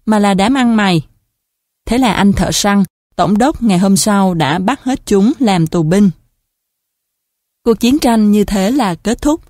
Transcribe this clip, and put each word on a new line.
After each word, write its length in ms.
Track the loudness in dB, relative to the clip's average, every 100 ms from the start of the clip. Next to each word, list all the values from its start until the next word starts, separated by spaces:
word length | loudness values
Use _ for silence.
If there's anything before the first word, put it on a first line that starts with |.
| -4
mà 120 | 0
là 160 | 0
đám 200 | 0 0
ăn 220 | 0 0 0
mày. 300 | 0 -2 -4 _ _ _ _ _ _ _ -6
Thế 120 | -2
là 140 | 0
anh 200 | 2 0
thợ 180 | 0 -2
săn, 320 | -2 -2 0 -2 _ _ -4
tổng 220 | -2 0
đốc 240 | 0 0
ngày 160 | 0 0
hôm 180 | 2 0
sau 380 | 0 0 0
đã 240 | 0 -2 -2
bắt 260 | -4 -4
hết 220 | -4 -6 -2
chúng 260 | 0 0 0
làm 280 | 0 0 0
tù 160 | -2
binh. 280 | 0 2 0 -2 _ _ _ _ _ _ _ _ _ _ _ _ _ _
Cuộc 160 | -2 0
chiến 180 | 0 0
tranh 320 | 0 2 2
như 140 | 2
thế 260 | 0 -2 -2
là 240 | -2 -2
kết 280 | -4 -6 -4
thúc, 180 | -2 -4 -6